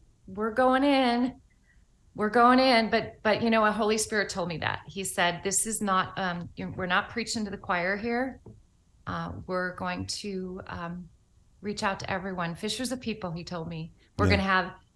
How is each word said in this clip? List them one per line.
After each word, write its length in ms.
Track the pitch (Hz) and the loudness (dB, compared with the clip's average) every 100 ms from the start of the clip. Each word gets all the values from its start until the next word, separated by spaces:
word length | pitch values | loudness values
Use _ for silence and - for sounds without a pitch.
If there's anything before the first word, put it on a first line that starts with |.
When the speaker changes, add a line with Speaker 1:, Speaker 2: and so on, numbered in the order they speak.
| _ _ - | _ _ -14
Speaker 1:
we're 240 | 190 220 | -6 -2
going 300 | 220 254 262 | 4 4 6
in, 520 | 285 269 247 240 254 - _ _ _ _ _ _ _ - | 4 4 4 2 0 -4 _ _ _ _ _ _ _ -4
we're 140 | 208 | 2
going 300 | 233 240 254 | 6 8 8
in. 320 | 262 233 214 | 6 6 4
But, 260 | 226 - - | 0 -2 -2
but, 180 | 214 196 | 0 2
you 80 | 226 | 4
know, 160 | 220 214 | 4 4
a 60 | |
Holy 260 | 208 214 220 | 4 2 2
Spirit 320 | - 214 196 | 0 0 -2
told 180 | 190 175 | -2 -4
me 80 | 156 | -2
that. 220 | - - - | -4 -4 -8
He 160 | 190 | -8
said, 380 | 190 - 175 170 | -6 0 2 2
"This 220 | 196 185 220 | -2 -2 -2
is 160 | 214 | -2
not, 360 | 208 185 185 - | 0 0 0 -4
um, 300 | 190 175 170 - | -4 -4 -8 -10
you, 160 | 185 - | -10 -6
we're 100 | 180 | 0
not 240 | 185 202 | 0 0
preaching 340 | 233 220 233 208 | -6 -4 -4 -6
to 60 | |
the 60 | 196 | -6
choir 400 | - 180 175 202 | -2 -2 0 -2
here. 420 | 233 233 262 254 - - _ _ _ _ - | -2 -2 -4 -8 -18 -20 _ _ _ _ -10
Uh, 240 | 90 170 170 180 | -8 -6 -8 -6
we're 280 | 185 180 180 | -4 -4 -4
going 300 | 185 180 190 | -6 -6 -6
to, 540 | - 208 190 185 185 - | -8 -6 -6 -8 -10 -12
um, 380 | - 170 175 175 _ _ _ _ _ | -10 -8 -10 -12 _ _ _ _ _
reach 200 | 202 208 | -8 -2
out 180 | 214 196 | -2 -2
to 80 | - | -4
everyone." 420 | 190 196 180 170 | -4 -4 -4 -4
Fishers 380 | 165 214 214 247 | -4 -6 -4 -4
of 100 | 254 | -4
people, 300 | 226 214 180 | -6 -6 -6
he 120 | 165 | -8
told 240 | 165 175 165 | -8 -8 -6
me. 240 | 165 165 - _ - | -8 -10 -14 _ 0
We're 60 | 196 | 4
Speaker 2:
Yeah. 60 | 196 | 4
Speaker 1:
gonna 60 | |
have 280 | 190 185 180 - _ | 4 2 2 -6 _